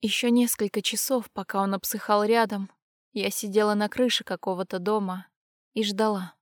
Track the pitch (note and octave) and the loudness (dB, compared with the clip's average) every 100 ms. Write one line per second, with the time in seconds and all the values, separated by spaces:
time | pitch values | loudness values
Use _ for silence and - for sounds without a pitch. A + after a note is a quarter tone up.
0 | G#3+ - A#3+ A#3+ A#3+ - G#3 G#3 - A3 | -2 0 2 4 4 0 -2 -2 -4 -4
1 | - C4 A3+ - - G3 G3 G3 - G#3+ | 0 -2 -2 -10 -6 -2 0 -2 -4 -8
2 | - G#3 G#3+ A#3 A3 G3+ G3 _ _ _ | 2 2 4 4 2 -2 -8 _ _ _
3 | _ - G3 - G#3+ G3 G#3+ G#3 G#3 - | _ -4 -4 -4 0 2 4 2 0 2
4 | B3 - - F#3 - F3+ F#3 F#3 F3+ G#3+ | 2 2 -4 -6 -4 -4 -4 -4 0 0
5 | G3 F#3 F#3 _ _ _ _ - G#3+ G3 | -2 -6 -12 _ _ _ _ -4 -4 0
6 | A3 G3+ F3+ _ | 0 0 -6 _